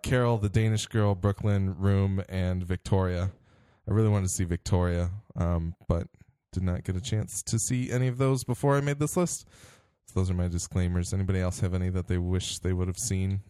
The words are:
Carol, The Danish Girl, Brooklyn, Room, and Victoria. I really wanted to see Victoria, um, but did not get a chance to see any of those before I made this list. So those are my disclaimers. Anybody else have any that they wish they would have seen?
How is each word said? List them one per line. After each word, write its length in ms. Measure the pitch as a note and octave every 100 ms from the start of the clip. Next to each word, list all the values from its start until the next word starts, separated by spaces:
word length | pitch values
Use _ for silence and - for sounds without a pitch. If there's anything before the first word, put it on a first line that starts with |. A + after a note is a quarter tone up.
Carol, 340 | - B2+ A#2+ A2+
The 100 | G2+
Danish 380 | F#2 A2 A2 -
Girl, 280 | A2+ G#2
Brooklyn, 640 | F#2 G2+ G2+ G#2+ G2+ F#2+ D#2+
Room, 440 | G2 G2 G2 G2 -
and 340 | F#2 F#2 F2+
Victoria. 680 | F2+ F#2 - F#2+ F#2 F2 F#2 - _ _ _ _ -
I 40 |
really 160 | G#2 A2
wanted 160 | G#2 F#2
to 60 |
see 120 | -
Victoria, 680 | F2 E2+ - F2+ F2+ F2 F2 G2+ - -
um, 380 | E2+ E2+ E2 - -
but 200 | E2+ - _ - _ _
did 120 | F#2
not 180 | F#2 F#2
get 140 | F#2+ F#2
a 40 |
chance 420 | - A2 F#2 -
to 140 | - A#2
see 320 | - B2+ B2+
any 180 | B2 B2+
of 100 | B2
those 240 | C3+ C3
before 340 | B2 A#2+ C#3+ C#3
I 40 |
made 180 | C#3+ C#3+
this 180 | D3+ F3+
list. 300 | E3+ - - - - - _ _ -
So 120 | F#2
those 100 | F#2
are 40 |
my 140 | F2+ F2+
disclaimers. 640 | E2+ - F#2+ F2+ F2 F2
Anybody 240 | F#2+ F#2+ F#2+
else 220 | F2+ F2
have 120 | F#2+
any 160 | F#2 F2+
that 180 | F#2 E2+
they 100 | F2+
wish 400 | F2 F#2 - -
they 140 | F2+
would 160 | F2+ F2+
have 100 | F2+
seen? 440 | - F#2+ F#2+ G2